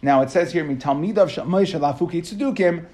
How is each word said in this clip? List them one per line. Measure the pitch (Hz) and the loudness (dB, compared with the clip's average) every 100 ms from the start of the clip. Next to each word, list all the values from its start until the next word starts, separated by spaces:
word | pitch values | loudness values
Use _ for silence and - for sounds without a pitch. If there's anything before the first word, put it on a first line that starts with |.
Now | 139 139 | 4 2
it | 131 | 4
says | 180 170 | 2 0
here, | 170 | -2
"Mi | 151 | -2
Talmidav | 131 147 139 170 208 185 | -4 -2 -2 0 2 2
Shel | - 160 | 0 -2
Moshe | 185 196 165 | 2 2 2
Lafuki | 143 143 170 170 | -2 0 -2 -4
Tzedukim." | 165 202 277 226 180 170 165 | -6 -4 -4 2 0 0 -6